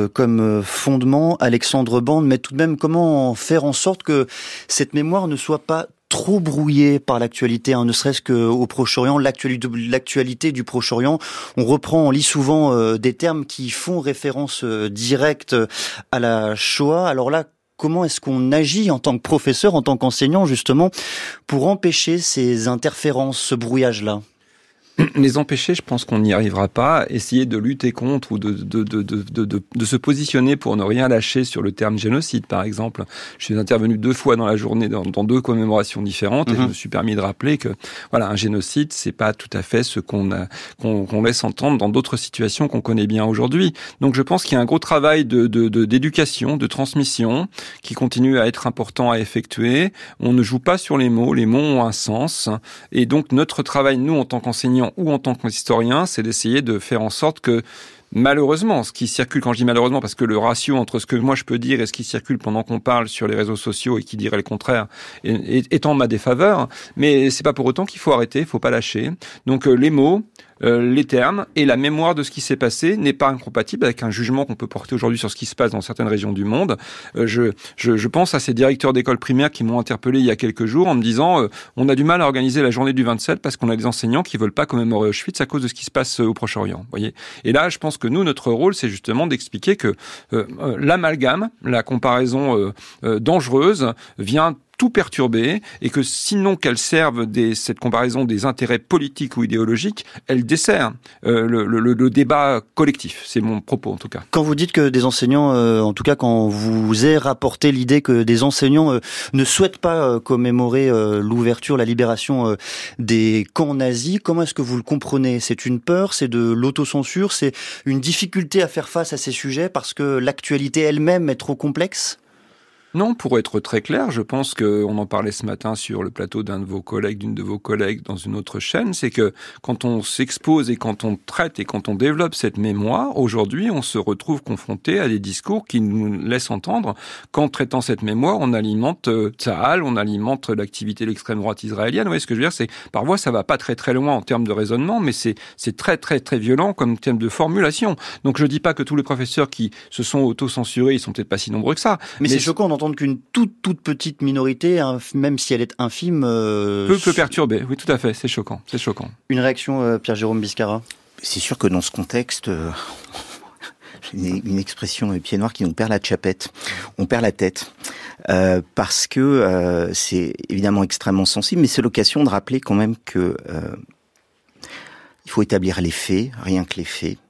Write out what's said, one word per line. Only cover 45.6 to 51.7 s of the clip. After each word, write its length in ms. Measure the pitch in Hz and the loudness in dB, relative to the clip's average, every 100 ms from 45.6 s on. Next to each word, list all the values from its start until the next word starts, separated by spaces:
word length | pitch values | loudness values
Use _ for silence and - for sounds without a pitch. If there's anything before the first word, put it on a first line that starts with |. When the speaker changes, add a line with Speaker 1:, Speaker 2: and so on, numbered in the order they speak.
| 113 | 2
Speaker 2:
de, 160 | 110 107 | 2 4
d'éducation, 720 | 127 147 156 147 - 131 147 | 4 2 0 0 0 -2 -2
de 100 | 120 | -2
transmission 800 | - 135 147 135 - 113 131 190 - - - | -4 -2 0 -2 0 0 0 -4 -10 -16 -16
qui 120 | - | -12
continue 460 | 117 127 120 131 131 | -4 -2 2 4 4
à 60 | 113 | 2
être 220 | - 127 | 0 -4
important 420 | - 113 - 120 | -4 -8 0 0
à 100 | 117 | 2
effectuer. 760 | 104 117 - - 117 135 190 - - - | 0 -4 -6 -2 2 2 2 -4 -20 -4
On 140 | 123 | 2
ne 100 | 127 | 4
joue 160 | 107 123 | 4 0
pas 180 | 175 185 | 2 0
sur 200 | - 143 | 0 2
les 120 | 123 | 2
mots, 240 | 117 123 | 2 2
les 120 | 135 110 | 2 4
mots 140 | 123 | 2
ont 260 | 151 | 2